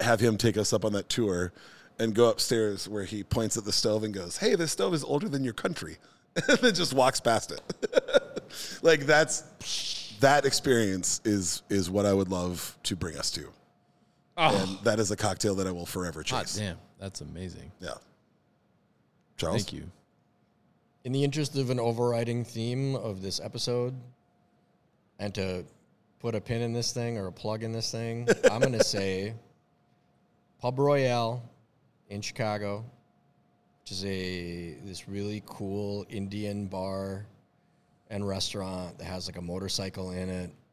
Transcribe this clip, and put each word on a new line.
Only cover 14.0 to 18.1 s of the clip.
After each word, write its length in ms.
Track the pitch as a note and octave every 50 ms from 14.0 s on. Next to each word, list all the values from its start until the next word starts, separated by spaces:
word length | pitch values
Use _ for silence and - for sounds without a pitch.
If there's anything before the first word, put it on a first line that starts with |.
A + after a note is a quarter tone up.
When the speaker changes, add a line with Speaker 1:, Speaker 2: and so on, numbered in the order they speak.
| _ _ _ _ _ _ _
Speaker 2:
Oh. 180 | F3 E3 D3+ A2
Speaker 1:
And 300 | G2 F#2+ F#2 F#2+ F#2+ -
that 140 | A#2 G#2+ A2
is 100 | A2 F#2
a 60 | G#2
cocktail 380 | - - G#2 F#2 - - G#2+ F#2+
that 120 | F#2+ F#2+
I 40 | F#2
will 160 | F2+ F2 F2
forever 360 | - - F#2 F2+ E2+ D#2 D#2+
Speaker 2:
God 200 | D2+ - B2+ A#2+
Speaker 1:
chase. 140 | F#2 - -
Speaker 2:
damn, 200 | G2+ G#2+ F#2+ E2 - - - _ -
that's 240 | F#2 F#2+ - -
amazing. 500 | D2 D2 C#2+ E2+ F#2 F2+ E2 - - - - _
Speaker 1:
Yeah. 140 | F#2 D#2 A#1 - - _